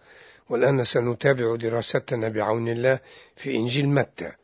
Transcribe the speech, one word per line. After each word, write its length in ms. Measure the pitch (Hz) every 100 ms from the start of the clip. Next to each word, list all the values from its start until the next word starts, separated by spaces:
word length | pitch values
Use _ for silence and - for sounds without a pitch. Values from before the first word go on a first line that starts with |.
| - - - - -
والآن 340 | 117 131 139
سنتابع 720 | 117 135 120 117 139 131 117 117
دراستنا 760 | 113 117 110 131 - 120 110
بعون 380 | 107 104 113 117
الله 320 | 117 127 131 - - - -
في 200 | - 123
إنجيل 340 | 120 135 143
متى. 420 | 143 - - 85 -